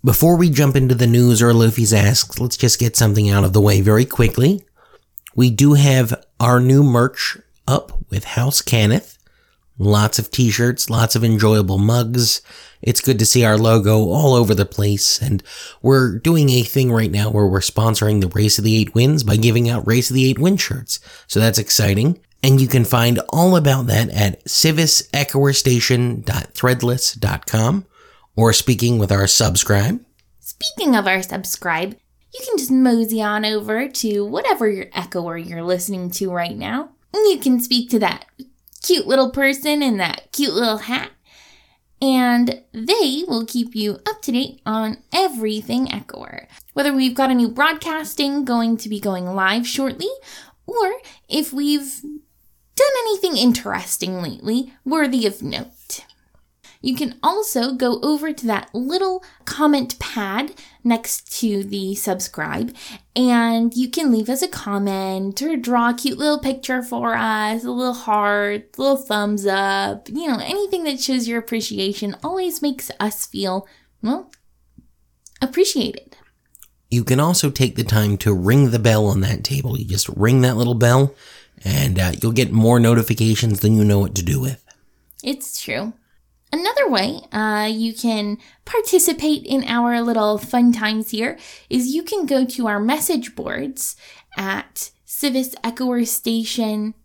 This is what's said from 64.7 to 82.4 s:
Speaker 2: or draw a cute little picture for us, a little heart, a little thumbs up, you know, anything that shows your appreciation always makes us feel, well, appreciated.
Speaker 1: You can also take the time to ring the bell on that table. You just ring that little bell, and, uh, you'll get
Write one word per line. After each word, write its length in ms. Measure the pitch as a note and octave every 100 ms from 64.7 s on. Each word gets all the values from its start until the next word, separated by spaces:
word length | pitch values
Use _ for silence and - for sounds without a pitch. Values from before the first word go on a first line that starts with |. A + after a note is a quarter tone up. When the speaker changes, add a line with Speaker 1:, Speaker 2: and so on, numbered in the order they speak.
| G3+ G3+ F#3+ F#3+ F#3+ G3 G3
Speaker 2:
or 160 | D4 D#4
draw 320 | A#3 B3 A#3+
a 60 | A#3+
cute 240 | C4+ -
little 180 | D4 D4
picture 460 | C4+ C4+ - B3+
for 320 | B3 A#3+ A#3 A#3
us, 480 | A3 G#3+ G#3+ A3+
a 80 | A#3+
little 240 | B3 B3+ B3
heart, 800 | - G#3 G#3 G#3 G3+ G#3 - -
a 40 |
little 140 | C4+ C4+
thumbs 520 | C4+ G#3 G#3 G#3 G3
up, 600 | G3 G3 G3 G3 G3+ -
you 200 | C4 E4
know, 100 | B3
anything 460 | - G4 G4+ F#4+
that 160 | D#4+ C4+
shows 280 | - B3+ A#3
your 120 | A#3
appreciation 760 | A3+ A3+ G#3 G#3 F#3+ G3+ G3+ -
always 380 | D4+ F#4 F#4 E4
makes 300 | D4 C4+ - -
us 260 | G#3+ - -
feel, 420 | G3 G3 F#3 - _ _ _
well, 280 | A3 D4+ F#4 _ _ _ _ _ _ _ _ _ - _
appreciated. 720 | C4 C#4+ G4 C#4+ G#3 - _ _ _ _ _ - - _ _
Speaker 1:
You 120 | A#2+
can 160 | A2+ C3
also 300 | D#3 F3 D3
take 260 | C3+ B2+ -
the 80 |
time 340 | F#2+ A2 G#2+ G2+
to 160 | - F#2+
ring 340 | F#2 C3+ C3+
the 100 | A2+
bell 280 | A2 G#2+ G#2
on 140 | G2
that 220 | G2 -
table. 360 | - C#3 C3 -
You 60 | -
just 240 | G2+ -
ring 320 | - G#2+ C3
that 160 | B2+ A2+
little 180 | A#2+ A#2
bell, 400 | A#2+ B2+ C#3 - - - _ _ G2
and, 340 | - C3 F2+
uh, 120 | F2+ -
you'll 120 | A#2
get 180 | A#2